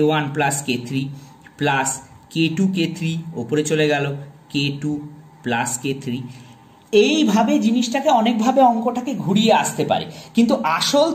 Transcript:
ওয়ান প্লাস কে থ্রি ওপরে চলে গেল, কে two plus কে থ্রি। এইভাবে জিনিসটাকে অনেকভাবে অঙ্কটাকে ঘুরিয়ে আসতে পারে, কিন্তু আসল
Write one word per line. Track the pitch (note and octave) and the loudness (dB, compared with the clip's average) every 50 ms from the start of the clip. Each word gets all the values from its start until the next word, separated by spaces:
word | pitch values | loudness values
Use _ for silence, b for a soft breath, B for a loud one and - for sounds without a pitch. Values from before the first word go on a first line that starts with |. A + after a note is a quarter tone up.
| D3+ | 2
ওয়ান | D3+ D#3 D3+ D3 C#3+ C#3 | 2 2 0 -2 -2 -2
প্লাস | D3+ C#3+ C#3 C#3 - - | -2 -2 -2 -2 -4 -4
কে | - B2 A#2+ A#2+ - C#3 C3+ C3+ C3+ B B B B B B B - _ - C#3+ C#3+ C3+ C3+ C3+ - - - - - - - - - - D#3+ D#3+ E3 E3 F3 F#3+ F#3+ F#3+ E3+ E3 D#3+ - | -4 -4 -4 -6 -6 -6 -6 -6 -6 B B B B B B B -18 _ -4 -2 -2 0 0 -2 -4 -6 -8 -12 -18 -20 -20 -18 -6 -2 -2 0 0 0 0 0 0 0 0 -2 -2 -4
থ্রি | - E3 E3 E3 E3 - - - A#2+ | -6 -6 -6 -6 -6 -8 -10 -8 -8
ওপরে | A#2+ - D3 D3+ D3+ - | -6 -2 -2 -2 0 0
চলে | D#3+ D3+ D3+ D3+ D3 | 0 2 2 2 2
গেল, | C#3+ C#3+ C#3+ C#3 C#3+ - - - - - - | 0 -2 -4 -6 -8 -10 -14 -20 -20 -14 -6
কে | - C#3+ C#3 C#3+ C#3 - | -4 -2 -2 -2 -4 -4
two | D3 D3+ D3 D3 - - - - - - - - - | -6 -6 -6 -6 -8 -12 -18 -20 -20 -20 -20 -10 -6
plus | A#2+ A#2 A#2 B2+ B2+ - - - | -4 -2 -2 -2 -4 -6 -6 -4
কে | C3+ C3+ C3+ - | -6 -6 -6 -6
থ্রি। | C3 A#2+ B2 A#2+ B B B B B B B B B B B _ _ - | -8 -8 -8 -8 B B B B B B B B B B B _ _ 4
এইভাবে | G3+ A#3 C#4 D#4 D#4+ D4 A3 F#3+ A#3 - C#4 D4 - G#3 | 4 6 6 4 2 2 4 4 4 4 2 2 2 2
জিনিসটাকে | A3+ A3+ B3 A3+ - - C4+ C#4+ D#4 C4+ A3+ | 2 2 0 0 0 -2 -2 2 2 2 4
অনেকভাবে | G#3+ A#3+ A#3+ G#3+ A3 B3+ C4 C#4 C4 A#3+ | 4 2 2 2 2 2 4 6 6 6
অঙ্কটাকে | A#3 A3+ A#3 B3 A#3+ B3 B3 D4 B3 - - | 4 2 -2 -4 -4 -4 -6 -6 -6 -4 -2
ঘুরিয়ে | - G3 A3 A3+ A3+ F#3+ D3+ | 0 2 2 4 4 4 4
আসতে | C#3 - - - D3 - | 2 0 -2 -2 -2 0
পারে, | - - - B B B B B - | -2 -2 -4 B B B B B 2
কিন্তু | A3 A#3 - C#4 C4 A3+ - - | 2 4 4 2 0 0 0 0
আসল | - - - - C#4+ D4+ E4 | 0 0 2 2 4 2 2